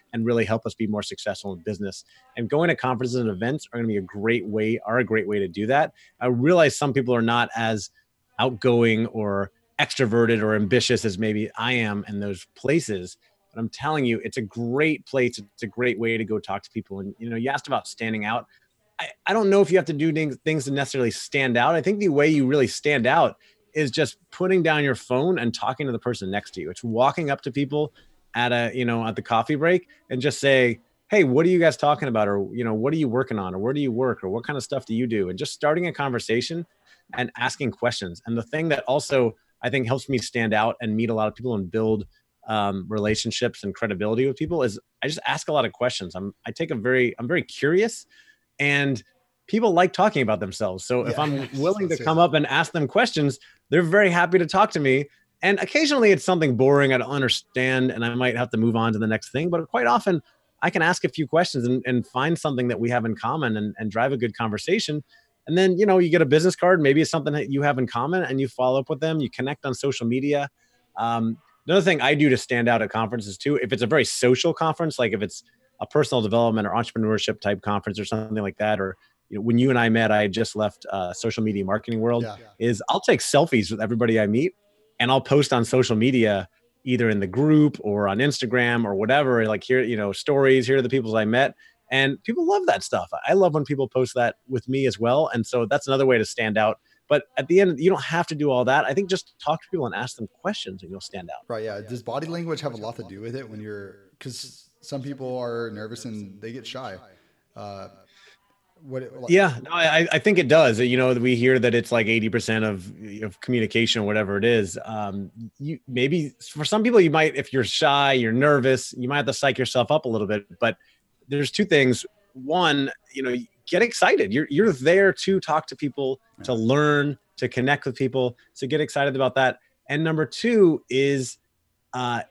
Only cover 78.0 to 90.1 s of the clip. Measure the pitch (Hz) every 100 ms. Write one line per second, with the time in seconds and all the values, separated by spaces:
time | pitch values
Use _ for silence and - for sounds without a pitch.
78 | 98 110 110 107 98 - 107 104 95 -
79 | _ _ - 104 113 117 131 123 117 113
80 | 110 107 104 98 110 104 104 - - 98
81 | 90 90 117 117 110 101 95 107 - 110
82 | 117 120 113 101 - - 117 101 - 175
83 | - 165 - 143 165 120 95 107 110 113
84 | 117 110 104 113 170 - _ _ _ -
85 | 120 135 - 143 139 123 117 131 123 107
86 | 123 127 107 98 90 _ _ _ 131 123
87 | 113 104 95 110 151 151 147 - 104 101
88 | 101 101 143 - 117 123 120 117 107 98
89 | 107 139 131 120 110 107 - 127 117 110
90 | 101